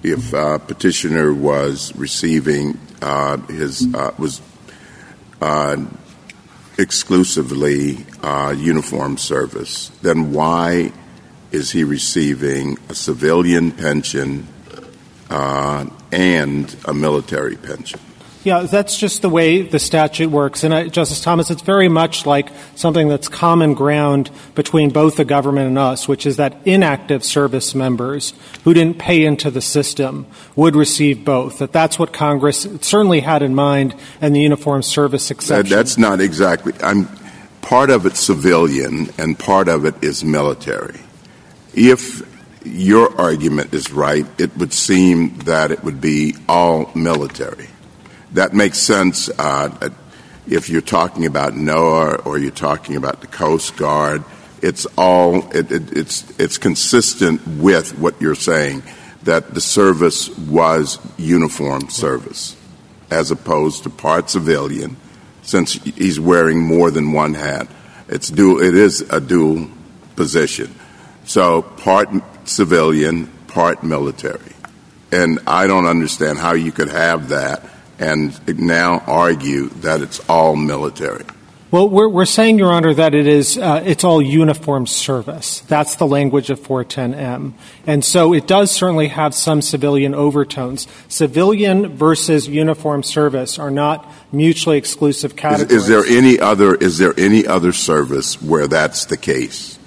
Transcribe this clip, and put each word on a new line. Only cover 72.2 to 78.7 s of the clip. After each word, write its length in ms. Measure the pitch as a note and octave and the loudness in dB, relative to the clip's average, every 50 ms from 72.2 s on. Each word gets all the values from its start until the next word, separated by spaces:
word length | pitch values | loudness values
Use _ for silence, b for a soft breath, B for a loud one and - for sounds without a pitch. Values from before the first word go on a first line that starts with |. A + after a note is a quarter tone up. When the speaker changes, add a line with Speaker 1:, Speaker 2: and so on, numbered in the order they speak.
| - - - - - | -6 -6 -20 -20 -10
Speaker 1:
civilian, 840 | - - - G2+ D#2+ E2 - D#2+ D#2+ D#2 D#2 D2+ D#2 E2 E2+ D#2 - - - - | -8 0 0 2 4 4 4 4 4 2 2 2 0 -2 -4 -6 -10 -14 -20 -20
part 360 | - - F2+ E2+ E2+ F2+ - - | -10 -2 0 0 0 0 -2 -4
military. 720 | D#2+ D#2 C#2+ C#2+ C#2 C2 - - C#2 - - - - - - - - - - - - _ - _ _ | -4 -4 -4 -4 -6 -8 -8 -10 -10 -10 -10 -14 -20 -20 -20 -20 -20 -20 -20 -20 -20 _ -20 _ _
And 280 | - F2+ F2+ E2 D#2+ D2+ - | 0 2 2 2 0 -2 0
I 200 | - D#2 F2+ F#2+ | 0 2 2 4
don't 200 | F#2+ F#2+ F#2 F2+ | 4 2 2 2
understand 520 | E2+ E2+ E2+ D#2+ D2+ - - D#2 D2+ D2+ D2 | 2 2 0 0 -2 -2 -2 -2 -2 -2 -2
how 140 | E2 E2+ E2+ | -2 0 0
you 200 | E2 E2 D#2+ D#2 | 0 -2 -4 -4
could 180 | - D2+ D2 | -4 -4 -4
have 400 | D2 E2 E2 E2+ E2 E2 D2 C2 | -2 0 0 0 0 -2 -2 -4
that 340 | D2 C#2+ C2+ C#2 C#2+ - - B B B B B B - | -4 -4 -2 -4 -6 -8 -10 B B B B B B -6
and 600 | - D#2+ D#2 D2+ D2+ D2 C#2+ - - - E2+ D#2+ | -4 -2 0 0 -2 -4 -6 -8 -8 -8 -4 -2
now 420 | E2 E2+ | 0 0